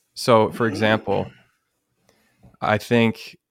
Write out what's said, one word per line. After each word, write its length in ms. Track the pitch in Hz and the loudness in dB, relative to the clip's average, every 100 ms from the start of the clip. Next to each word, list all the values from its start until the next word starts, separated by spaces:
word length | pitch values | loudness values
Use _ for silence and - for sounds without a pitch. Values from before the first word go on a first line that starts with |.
| _ | _
So, 380 | - - 113 104 | -6 2 4 4
for 160 | - 113 | -2 -4
example, 640 | 98 107 110 101 98 - - _ _ _ _ _ _ _ _ _ _ - - | 0 0 0 0 -4 -4 -14 _ _ _ _ _ _ _ _ _ _ -20 -8
I 160 | - 107 | -2 -2
think 600 | - 117 113 - - - _ | 0 2 2 -2 -14 -20 _